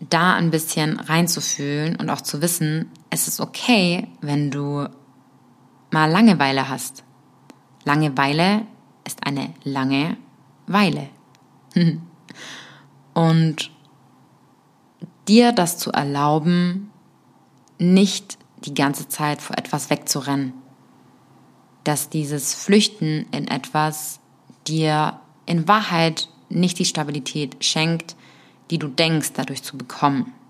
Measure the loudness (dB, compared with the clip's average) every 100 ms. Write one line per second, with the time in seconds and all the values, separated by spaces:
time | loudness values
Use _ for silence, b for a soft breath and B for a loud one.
0 | -2 2 2 2 2 0 -2 -2 -2 -2
1 | -2 0 0 -2 -4 -4 -4 -4 -4 -4
2 | -4 -6 -6 -4 -2 0 -2 -2 -6 -12
3 | _ -4 -4 -4 -8 -6 2 2 4 0
4 | -6 -10 -4 -2 0 -2 -4 -4 -6 -10
5 | _ _ _ _ _ _ _ _ _ 0
6 | 2 6 6 6 4 0 -2 -6 -8 -14
7 | -20 _ _ _ -20 -20 _ _ -2 2
8 | 2 2 0 2 2 2 -2 -14 _ _
9 | -14 -8 -6 -4 -6 -10 -6 -2 0 0
10 | -2 -4 -12 _ _ _ -2 2 2 0
11 | -8 -16 _ _ _ _ _ 2 4 2
12 | -6 -20 -20 B B B B B B _
13 | _ 2 4 6 4 0 -8 -12 _ _
14 | _ _ _ _ _ _ _ _ _ _
15 | -20 _ 4 6 6 4 0 -2 -4 -2
16 | -2 0 2 2 2 2 0 -2 -8 -18
17 | _ _ _ _ _ _ _ -2 4 6
18 | 4 0 -10 -18 _ -16 -8 0 0 0
19 | -8 -4 -2 -2 -6 -8 -6 -6 -2 -4
20 | -2 -4 -2 -2 -4 -8 -20 _ _ _
21 | _ _ _ -20 _ _ _ _ -2 -2
22 | -2 -6 -4 -4 -6 -6 4 4 4 -2
23 | -2 -2 -4 -8 -4 -6 -4 -2 -2 -2
24 | -10 -14 _ _ _ -16 -6 0 2 2
25 | 0 -4 -18 _ -4 -2 2 2 2 0
26 | 0 0 -8 -12 _ 0 0 0 -2 -2
27 | -4 -6 -6 -6 -6 -4 -2 0 0 0
28 | -6 -18 B B B B -6 -6 -4 0
29 | 2 2 -2 -6 -6 -8 -12 -12 -14 -2
30 | 0 0 -4 -10